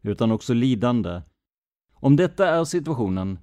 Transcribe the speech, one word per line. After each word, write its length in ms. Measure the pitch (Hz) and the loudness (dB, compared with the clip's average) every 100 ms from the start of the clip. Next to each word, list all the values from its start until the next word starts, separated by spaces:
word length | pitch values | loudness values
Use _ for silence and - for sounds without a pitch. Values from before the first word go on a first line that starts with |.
utan 300 | 104 101 113 | -8 -2 0
också 220 | 110 - | 0 -2
lidande. 680 | 117 131 117 123 120 87 87 - _ _ _ _ _ _ | 0 0 0 0 0 -2 -8 -12 _ _ _ _ _ _
Om 220 | _ 135 143 | _ 4 4
detta 320 | 180 180 180 | 4 2 2
är 180 | 165 156 | 2 0
situationen 720 | 175 156 123 101 92 95 95 | -4 -4 -2 -2 -2 -4 -8